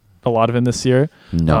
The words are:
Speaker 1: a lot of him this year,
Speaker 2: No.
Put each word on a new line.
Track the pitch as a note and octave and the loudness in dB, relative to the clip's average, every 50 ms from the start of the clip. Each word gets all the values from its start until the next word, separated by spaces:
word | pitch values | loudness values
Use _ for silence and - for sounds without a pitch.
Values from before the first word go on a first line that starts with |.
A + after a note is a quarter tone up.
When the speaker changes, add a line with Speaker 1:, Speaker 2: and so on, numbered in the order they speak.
| _ _ _ _ - | _ _ _ _ -6
Speaker 1:
a | B2+ | -2
lot | A#2 A2 A2+ A#2 | 0 0 0 0
of | A#2 | 0
him | B2 B2 | 0 -2
this | B2 A#2 - - | -2 -2 -2 -2
year, | B2+ B2 C3 D3 D#3+ - _ - - | 0 0 0 0 -2 -6 _ -12 -6
Speaker 2:
No. | F2+ E2 E2 D#2 D2+ A2 | -4 -2 0 2 2 0